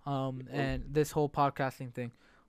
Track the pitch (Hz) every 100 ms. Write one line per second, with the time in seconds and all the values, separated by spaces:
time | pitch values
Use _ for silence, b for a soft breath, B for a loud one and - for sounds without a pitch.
0 | - 139 135 131 127 139 135 131 131 147
1 | 147 160 147 151 143 - 135 - 127 120
2 | 120 - b b